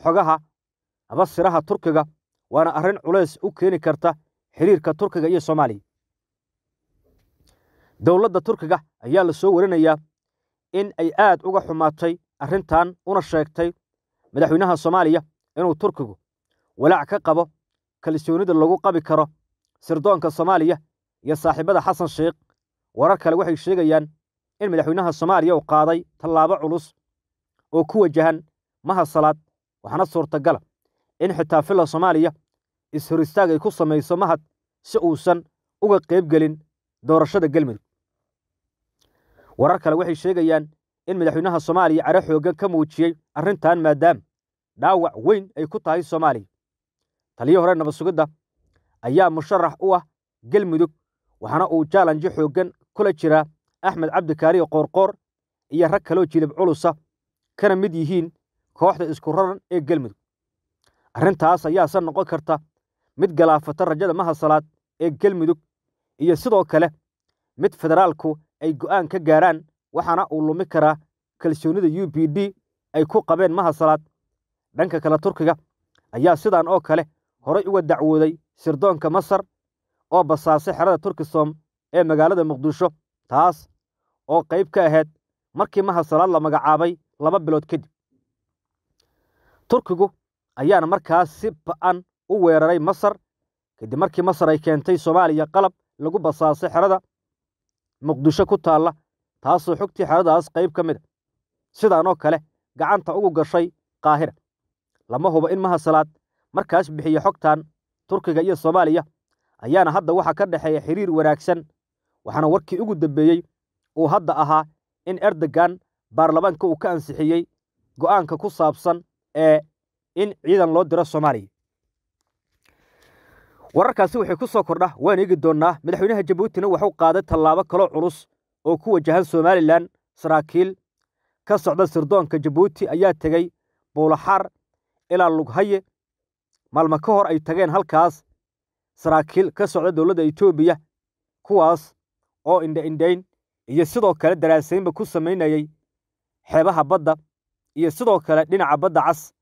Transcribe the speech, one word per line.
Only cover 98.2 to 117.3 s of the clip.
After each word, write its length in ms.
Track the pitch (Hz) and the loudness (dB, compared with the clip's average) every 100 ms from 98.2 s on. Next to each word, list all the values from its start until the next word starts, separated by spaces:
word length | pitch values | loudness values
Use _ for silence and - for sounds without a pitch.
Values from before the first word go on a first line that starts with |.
| 147 156 190 | 0 2 0
ku 120 | 196 | 0
taalla, 360 | 165 156 165 156 _ _ _ _ | 2 2 2 -4 _ _ _ _
taasoo 340 | 131 170 - 165 | -2 -2 0 -4
xogtii 300 | 196 - 175 | -6 -6 0
xeradaas 440 | 160 175 160 156 165 | 2 4 2 0 -4
qayb 160 | 180 | -4
ka 120 | 160 | -2
mid 140 | 165 151 | -4 -6
ah 60 | _ _ _ _ _ _ _ | _ _ _ _ _ _ _
sidaan 340 | - 214 170 175 | -2 2 2 2
oo 80 | 165 | 0
kale 240 | 151 160 - _ _ - | 0 -2 -4 _ _ -6
gacanta 360 | 156 196 - 170 | -2 -2 -2 -2
ugu 160 | 202 | -2
gashay 400 | 160 151 175 170 - _ _ | -2 -2 0 -2 -6 _ _
Qaahira. 300 | 151 151 160 - _ _ _ _ _ _ - | 0 0 -2 -8 _ _ _ _ _ _ -10
Lama 200 | 123 180 | -4 0
hubo 180 | 160 156 | 0 0
in 100 | 190 | -2
Mahad 200 | 185 170 | -2 -2
Salaad 280 | 160 156 156 _ _ _ _ | 2 2 0 _ _ _ _
markaas 360 | 170 - 170 156 | -6 -2 0 -2
bixiyo 320 | 151 165 156 | -4 -2 0
xogtan 420 | 190 - 160 151 156 _ _ _ - | 0 0 0 0 -4 _ _ _ -6
Turkiga 340 | 196 180 160 | -6 -2 -2
iyo 140 | 180 160 | 0 -2
Soomaaliya, 480 | 160 175 165 165 156 _ _ _ _ _ | 0 2 2 0 -4 _ _ _ _ _
ayaana 320 | 113 175 170 | -2 2 2
hadda 220 | 170 160 | 0 -2
waxa 200 | 180 165 | -2 0
ka 120 | 156 196 | -2 -4
dhexeeya 360 | 165 160 156 | -4 -4 -4
xiriir 280 | 151 170 196 | -4 -6 -2
wanaagsan, 520 | 160 151 147 - 170 151 _ _ _ _ _ - | 0 0 0 -2 -4 -6 _ _ _ _ _ -10
waxaana 220 | 117 156 | -2 0
warkii 320 | 190 - 185 | 0 -2 -8
ugu 160 | 214 180 | -6 -4
dambeeyey 480 | 156 143 156 170 - _ _ _ _ - | -2 2 2 2 -2 _ _ _ _ -4
uu 100 | 160 | 0
hadda 260 | 196 165 147 | 0 -2 -2
ahaa 300 | 147 156 156 _ _ _ - | 0 0 -2 _ _ _ -12
in 120 | 180 | -4
Erdogan 580 | 202 165 156 156 175 180 _ _ _ | -2 -2 -2 0 0 -2 _ _ _
baarlamaanka 560 | 113 160 160 190 156 185 | 0 2 2 0 0 -2
uu 80 | 160 | -2
ka 140 | 202 | -4
ansixiyey 540 | 170 151 147 156 | -6 -8 -4 -2